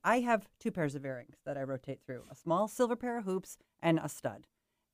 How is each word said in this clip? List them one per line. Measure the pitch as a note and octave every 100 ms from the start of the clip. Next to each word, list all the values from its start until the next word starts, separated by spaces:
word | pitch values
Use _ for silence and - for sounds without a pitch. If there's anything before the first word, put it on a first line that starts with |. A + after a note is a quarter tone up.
I | F3 A#3+
have | A#3+ A3+ - _
two | A#3
pairs | F#3 D3+ C#3
of | C3+
earrings | B2+ - - -
that | C#3
I |
rotate | C3+ C3 - C3 -
through, | B2 -
a | C3+
small | - E3+ G#3+
silver | - B3 A#3+
pair | B3 A#3+
of |
hoops | F#3+ F#3 - - _ _
and | E3 D#3+
a | D3+
stud. | - A#2+ G2 - _ _ _ _